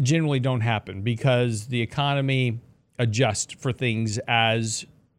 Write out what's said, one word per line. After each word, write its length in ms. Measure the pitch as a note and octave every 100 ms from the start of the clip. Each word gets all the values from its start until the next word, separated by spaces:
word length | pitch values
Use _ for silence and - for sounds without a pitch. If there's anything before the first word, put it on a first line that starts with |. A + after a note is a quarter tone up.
generally 380 | B2+ E3 D#3 C3+
don't 220 | C3 B2+
happen 420 | A2+ G#2+ - F#2+
because 640 | A2+ A2+ C3+ B2 B2 G#2+ A#2
the 140 | B2
economy 800 | A2+ - C#3+ C#3 C3+ C3 B2+ A2+ - _ _ -
adjusts 560 | A#2 G#2+ A#2+ G#2 -
for 180 | - C3+
things 460 | - B2 A2 A2 G2+ -
as 600 | A#2 A2+ A2+ A2+ G#2+ - _ _